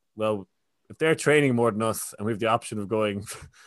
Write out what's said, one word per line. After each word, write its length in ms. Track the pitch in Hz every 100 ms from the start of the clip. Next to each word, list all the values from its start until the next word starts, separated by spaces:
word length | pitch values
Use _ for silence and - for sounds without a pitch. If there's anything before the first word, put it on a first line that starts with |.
| _ 107
"Well, 320 | 107 104 95 _ _ _ -
if 100 | 107
they're 160 | 160
training 400 | 160 147 151 139
more 160 | 117 117
than 120 | 104
us 300 | 113 - - -
and 80 | 104
we 60 |
have 80 | 101
the 80 | 110
option 320 | 113 - 107
of 80 | 98
going 360 | 110 107 101 104 - - -